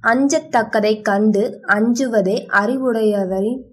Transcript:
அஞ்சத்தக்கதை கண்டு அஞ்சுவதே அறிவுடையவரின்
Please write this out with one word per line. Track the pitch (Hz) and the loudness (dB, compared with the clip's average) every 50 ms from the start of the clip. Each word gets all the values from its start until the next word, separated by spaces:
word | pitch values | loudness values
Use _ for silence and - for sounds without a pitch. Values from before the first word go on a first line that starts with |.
அஞ்சத்தக்கதை | - 226 233 262 277 277 330 311 311 - - 240 220 220 - 220 208 214 220 214 | 2 2 2 2 2 2 0 0 -2 0 -2 -2 -2 0 0 0 2 2 0 0
கண்டு | 214 214 202 202 214 214 202 196 214 - - - | 0 -2 0 2 2 2 2 2 0 -2 -4 -10
அஞ்சுவதே | - - 202 208 220 240 233 233 277 247 226 214 190 180 202 254 - | -2 -2 0 2 2 0 2 0 0 0 0 0 0 2 -2 -2 -4
அறிவுடையவரின் | - - 202 202 220 254 269 262 254 226 226 220 214 208 202 196 180 190 190 196 220 247 262 - - | -2 -2 0 0 0 -2 -2 -2 -2 0 2 0 0 2 0 -2 -2 -2 -2 -2 -2 -4 -6 -10 -16